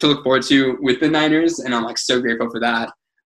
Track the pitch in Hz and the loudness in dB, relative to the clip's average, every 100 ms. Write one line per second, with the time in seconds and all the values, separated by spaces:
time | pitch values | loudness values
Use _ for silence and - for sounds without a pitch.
0 | 151 143 127 131 123 139 135 123 135 127 | 0 0 0 0 4 2 2 0 0 0
1 | 151 156 156 156 165 165 135 120 113 127 | 2 2 2 2 2 -2 -4 -4 -4 -6
2 | - 123 123 117 117 117 117 117 117 - | -2 0 0 -2 -4 -2 -2 -2 -4 -12
3 | _ _ | _ _